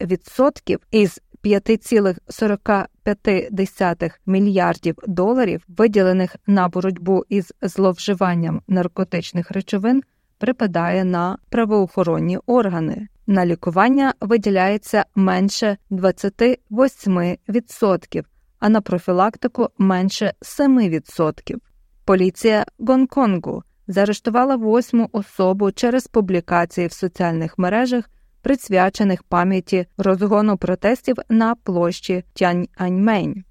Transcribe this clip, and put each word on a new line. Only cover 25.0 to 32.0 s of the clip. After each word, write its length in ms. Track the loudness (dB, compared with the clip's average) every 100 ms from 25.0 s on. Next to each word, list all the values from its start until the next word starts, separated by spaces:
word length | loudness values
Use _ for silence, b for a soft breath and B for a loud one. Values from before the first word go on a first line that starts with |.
| 0
особу 600 | -4 -6 0 0 2 -2
через 360 | 0 0 0 0
публікації 800 | 0 0 -2 0 -2 0 -4 -4
в 60 |
соціальних 640 | -4 -6 -2 -2 -2 -4 -2
мережах, 520 | -2 0 0 -2 -6 _ _ _
присвячених 840 | -2 -2 0 2 2 2 0 0
пам'яті 640 | -2 0 2 0 0 -4 -4 -2
розгону 600 | 0 0 2 2 2 0
протестів 580 | -2 0 0 0 -2 -4 0
на 260 | 2 2 -2
площі 680 | -4 -2 -2 -2